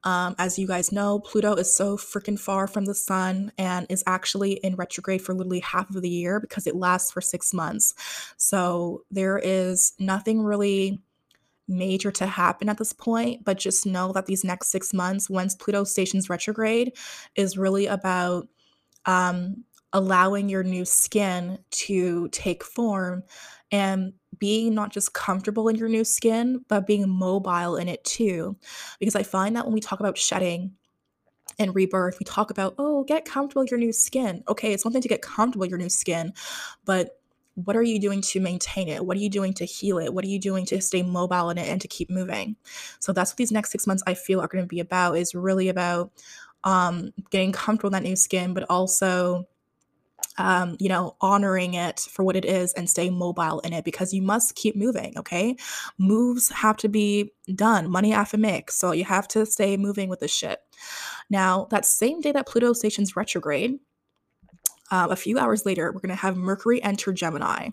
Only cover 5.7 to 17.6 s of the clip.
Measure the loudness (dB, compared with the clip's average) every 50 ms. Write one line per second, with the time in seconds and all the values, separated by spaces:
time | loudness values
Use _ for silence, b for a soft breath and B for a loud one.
5.7 | -2 -2 -2 -2 -6 -4 -2 -2 -2 0 0 0 -2 -2 -4 -4 -8 -4 -4 -2
6.7 | -2 0 2 2 2 2 0 -4 -4 -4 -4 -4 -4 -2 -4 -2 -2 -2 -4 -4
7.7 | 0 0 0 0 0 B B B B B B B B -2 0 2 2 2 2 2
8.7 | 0 0 -2 -2 -4 -8 -10 _ -4 0 0 2 0 0 0 2 2 2 2 0
9.7 | 2 2 2 2 0 -2 -2 0 0 0 2 2 2 2 2 2 2 2 2 2
10.7 | 2 2 2 0 -2 -4 _ _ _ _ _ _ _ _ _ _ _ _ _ -4
11.7 | -2 -2 0 0 0 0 0 -2 -2 -2 -4 -4 0 2 2 2 2 2 -2 -2
12.7 | -2 -2 -4 -6 -6 _ -2 0 0 0 0 -2 -4 -2 -2 -2 -2 0 0 0
13.7 | 0 0 0 0 0 0 -2 0 -2 -2 -2 -2 -2 -2 0 -2 -4 -4 -4 -4
14.7 | -2 -2 -4 -2 -2 -2 0 0 -2 -2 -4 -2 -2 -2 0 -2 -4 _ -2 -2
15.7 | 0 0 0 0 0 0 0 0 0 -2 0 -2 -4 -4 -4 -4 -2 0 0 2
16.7 | 2 2 0 0 -4 B B B B B B B B 0 0 0 0 0